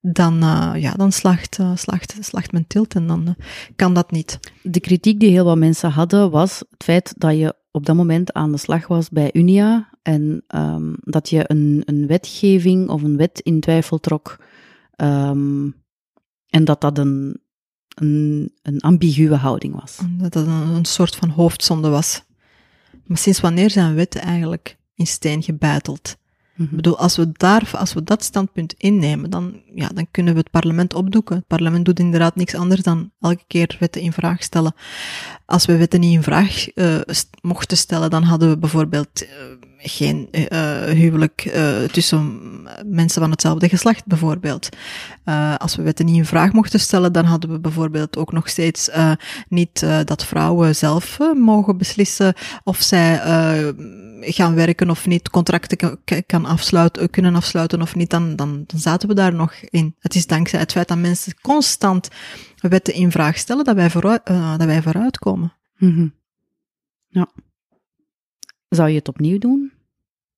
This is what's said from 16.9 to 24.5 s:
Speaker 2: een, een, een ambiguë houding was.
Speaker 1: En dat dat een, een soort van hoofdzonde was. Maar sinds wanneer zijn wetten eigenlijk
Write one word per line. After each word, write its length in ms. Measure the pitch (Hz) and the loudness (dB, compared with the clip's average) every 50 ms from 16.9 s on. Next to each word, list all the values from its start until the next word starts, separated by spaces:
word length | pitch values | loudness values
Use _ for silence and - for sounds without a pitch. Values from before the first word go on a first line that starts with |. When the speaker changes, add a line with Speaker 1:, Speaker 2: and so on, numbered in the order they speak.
| 147 | 0
Speaker 2:
een, 440 | 147 143 139 139 135 139 135 - - _ _ _ _ _ _ _ _ _ _ - | 0 0 0 -2 -2 -6 -8 -10 -12 _ _ _ _ _ _ _ _ _ _ -8
een, 560 | - 156 151 147 151 151 147 147 147 147 - _ _ | -4 -2 0 0 2 0 0 -2 -2 -6 -8 _ _
een 180 | _ 147 143 139 | _ -6 -6 -2
ambiguë 520 | - 151 180 165 170 165 143 143 160 151 156 | 2 2 4 4 4 2 4 4 4 4 4
houding 400 | 143 131 135 120 - - 139 143 - | 2 2 -2 -2 -2 -6 -8 -10 -10
was. 180 | - - - | -14 -16 -12
Speaker 1:
En 200 | - 185 175 175 | -8 -8 -6 -4
dat 160 | 180 185 175 - | -4 -4 -4 -2
dat 120 | 160 156 | -2 -2
een, 60 | 160 160 160 156 | 0 -2 -2 -2
een 180 | 165 165 170 165 | -2 0 -2 -2
soort 300 | - - - 180 170 - | -2 2 0 0 0 0
van 140 | - - 165 | -2 -2 -2
hoofdzonde 600 | 147 160 170 165 - - - - 175 160 156 156 | 2 2 2 2 2 0 -2 -2 -2 0 0 0
was. 340 | 147 143 160 - - - _ _ _ _ _ _ _ _ _ _ _ _ _ _ _ - _ | 0 0 0 -2 -4 -8 _ _ _ _ _ _ _ _ _ _ _ _ _ _ _ -20 _
Maar 120 | - 175 | -6 -4
sinds 220 | 160 - 202 190 - | 0 2 2 2 2
wanneer 300 | - 175 170 175 190 214 | 2 0 2 4 2 4
zijn 260 | 202 202 175 160 156 | 4 2 2 2 2
wetten 260 | 156 175 - - - | 0 -2 -2 -4 -10
eigenlijk 560 | - 180 175 170 165 160 | -6 -4 -2 -2 -2 -4